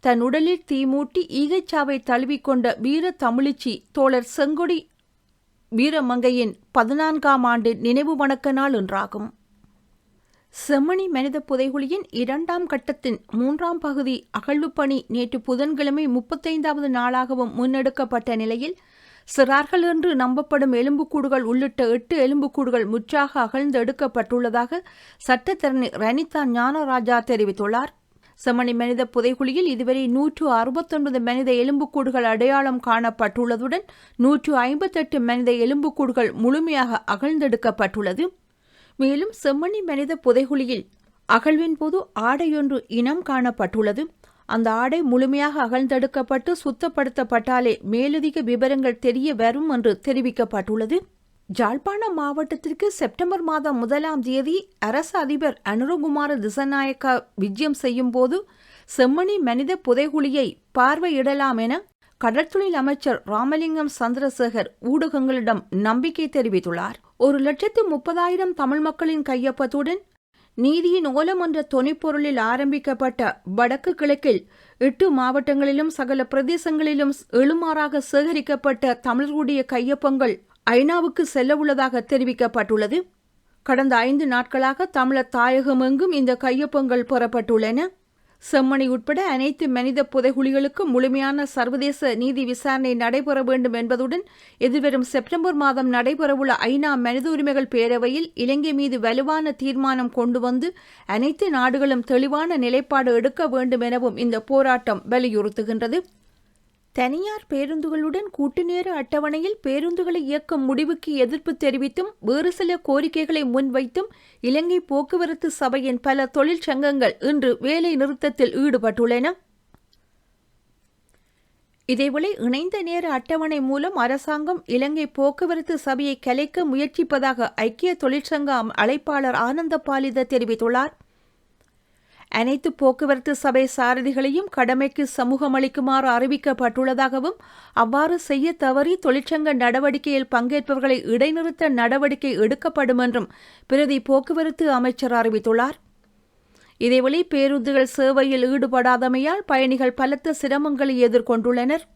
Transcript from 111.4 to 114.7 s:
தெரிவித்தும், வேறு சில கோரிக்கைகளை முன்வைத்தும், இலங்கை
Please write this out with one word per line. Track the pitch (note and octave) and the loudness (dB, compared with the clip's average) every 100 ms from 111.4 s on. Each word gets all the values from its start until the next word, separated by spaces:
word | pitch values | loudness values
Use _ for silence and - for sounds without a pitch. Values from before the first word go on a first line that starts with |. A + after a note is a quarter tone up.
| E4 - | -6 -2
தெரிவித்தும், | C#4+ C4+ C4+ - F#4+ G#4+ | 0 0 -4 -4 -6 -6
வேறு | G3 C4+ F4 | -2 0 0
சில | F4 F4 F4 | -2 -2 -2
கோரிக்கைகளை | F4 C#4 D#4 D#4+ D#4 D#4 C#4 | 0 0 0 -2 -2 -2 0
முன்வைத்தும், | B3 C4+ B3+ C4 F#4 G#4 - _ _ | 0 0 -2 -2 -4 -6 -10 _ _
இலங்கை | A#3+ C#4 E4+ | 0 0 2